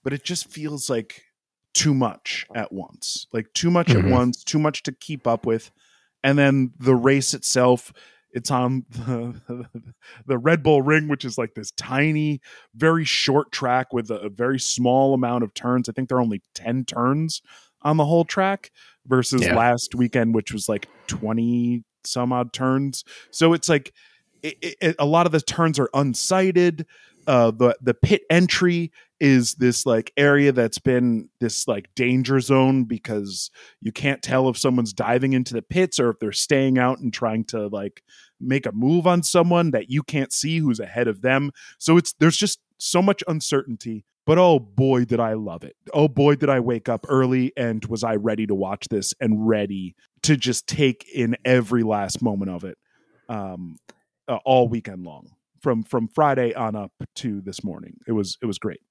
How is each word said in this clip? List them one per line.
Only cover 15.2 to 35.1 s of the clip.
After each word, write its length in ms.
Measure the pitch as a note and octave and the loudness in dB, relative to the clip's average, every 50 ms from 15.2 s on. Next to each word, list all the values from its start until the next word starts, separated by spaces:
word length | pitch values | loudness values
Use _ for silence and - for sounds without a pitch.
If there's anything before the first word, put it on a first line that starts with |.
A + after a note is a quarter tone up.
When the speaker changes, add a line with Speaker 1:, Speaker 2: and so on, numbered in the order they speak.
| B2+ A#2+ A#2+ B2 A#2 | 0 -2 -2 -2 -4
Speaker 1:
of 100 | G2+ _ | -4 _
turns. 340 | - - A#2+ B2 B2+ A#2+ - | -8 -4 -2 0 0 -2 -2
I 40 | |
think 180 | G#2+ - C3 A#2+ | -6 -8 -6 -2
there 80 | B2+ B2+ | 0 0
are 40 | |
only 200 | A#2+ A2+ G#2 G2 _ _ _ | 0 0 -2 -6 _ _ _
ten 300 | - - A2+ A#2+ C3 B2+ | -12 -8 -6 -4 -4 -6
turns 560 | - - A#2+ A#2+ B2+ C#3 D3+ D#3+ D#3+ - - _ _ - - _ _ _ _ | -6 -4 -2 0 0 0 0 -2 -4 -6 -10 _ _ -20 -20 _ _ _ _
on 160 | _ D3 D#3 | _ 0 0
the 80 | D#3+ D3 | 2 2
whole 220 | C#3+ E3+ E3+ E3 | 2 2 2 2
track 440 | - - G3+ F#3+ F#3+ G3 G3 - - _ _ - _ _ _ _ | 0 -2 -2 -2 -2 -2 -6 -8 -20 _ _ -20 _ _ _ _
versus 340 | B2 C3 B2+ A#2+ - C#3 B2 - | 0 0 0 2 2 0 0 0
Speaker 2:
Yeah. 100 | - - | 2 2
Speaker 1:
last 380 | - A2+ B2 A#2+ A#2+ - - - | 2 4 2 2 0 -4 -8 -2
weekend, 400 | A#2+ B2 A#2 - B2+ A#2 A2+ A2+ | -2 -2 0 2 0 0 2 0
which 180 | A2+ G#2 - | 0 -2 -4
was, 160 | A2+ G#2+ - - | -10 -8 -6 -4
like, 200 | G#2+ G2+ - _ _ _ _ | -6 -6 -6 _ _ _ _
twenty 800 | - - G2 G#2+ G#2+ A2+ A#2 A#2 A#2+ A#2+ A#2+ A#2+ A#2+ A#2+ A#2+ A2+ _ _ _ _ | -12 -10 -6 -4 -4 -2 -2 0 0 0 0 0 0 -2 -4 -6 _ _ _ _
some 280 | - - B2+ B2 B2 | -8 -4 -4 -2 -2
odd 200 | B2+ B2 B2 A#2+ | 0 -2 -2 -4
turns. 500 | - - C3 C3 C3 C3+ C#3 C#3 B2+ - - - - - - _ | -4 -4 -2 0 0 0 -2 -4 -6 -8 -14 -16 -20 -20 -20 _
So 240 | - - E3 E3 E3 | -2 2 4 4 4
it's 140 | E3 - - | 2 2 0
like, 220 | E3 D3 C3+ - _ _ _ _ _ _ _ _ _ _ | 0 0 0 -6 _ _ _ _ _ _ _ _ _ _
it, 140 | - D#3 - _ | -12 -12 -12 _
it, 160 | - E3+ - _ | -12 -12 -8 _
it, 160 | G3 D#3+ D#3+ - | -2 -2 0 0
a 80 | D3 | 0
lot 180 | D3 D#3 E3 E3+ | 2 4 4 4
of 80 | F3 | 4
the 80 | D#3 D#3 | 2 0
turns 380 | - - - - E3 E3 D3+ C3+ | -2 -2 -2 0 0 0 2 0
are 100 | C3 - - | -2 0 0
unsighted. 880 | C#3 C#3+ C3+ A#2 - - - F#3 F#3+ F#3+ F#3+ F3+ F3+ F3 F3 E3 D#3 D#3+ _ _ _ _ _ _ _ _ - | 0 0 0 -2 -4 -2 0 0 2 2 2 4 4 2 2 0 -2 -12 _ _ _ _ _ _ _ _ 2
Uh, 240 | C3+ B2 A#2 A2+ | 4 4 4 4
the, 240 | A2 A2 B2 B2 A#2 - | 4 4 2 2 2 2
the 140 | B2+ B2 A#2 | -2 -2 0
pit 280 | _ - - G#3 - - _ | _ 2 2 2 0 2 _
entry 600 | D#3+ F3 F#3 F3+ - - F#3 F3 F3 E3+ E3+ D#3+ _ - _ _ _ _ | 4 4 4 2 2 2 2 2 2 0 -4 -6 _ -18 _ _ _ _
is 340 | D#3 C#3 C3+ B2+ A#2+ - - | 4 6 6 6 4 2 -2
this, 320 | - B2 B2 A#2 - - | 0 0 2 2 0 0
like, 260 | C3+ A#2 A2+ G#2+ - _ | 0 0 0 0 -2 _
area 340 | - C#3+ C#3+ C#3+ C#3+ C#3+ C#3+ | 2 4 4 6 6 4 4
that's 300 | C3 B2+ A#2 A2+ - - | 4 2 0 0 -2 -2
been 480 | _ C#3 B2+ B2 B2 B2 A#2 A2 - - _ _ | _ 0 2 2 2 2 0 -2 -4 -10 _ _
this, 300 | B2 A2+ - - - - | -4 -4 -4 -4 -4 -4
like, 200 | A2+ G2+ G2 _ _ | -4 -4 -6 _ _
danger 460 | - B2 B2 B2+ B2+ B2+ B2 C#3 C3+ | -2 0 2 2 0 0 2 0 0
zone 420 | B2 C3 C3+ C3 C3 C3 C3+ C3+ | 2 2 4 4 4 4 4 2
because 720 | B2 A2 A#2 G#2+ _ - A2 G#2 G2+ G2 F#2+ F#2 - - _ - - - _ _ | 0 -2 -4 -8 _ -6 -6 -6 -6 -6 -10 -10 -12 -12 _ -20 -20 -20 _ _
you 120 | - A2+ | -10 -10
can't 280 | - - - C#3+ C#3 C3+ | -8 -2 -2 -2 -2 -2
tell 280 | - - B2+ C3 C3 C3 | -4 -2 0 2 2 2
if 100 | A#2 - | 0 0
someone's 340 | - C#3 B2+ B2 A#2 G#2+ | 0 0 2 0 -2 -2
diving 400 | G2 - A2 G#2+ | -4 -6 -2 0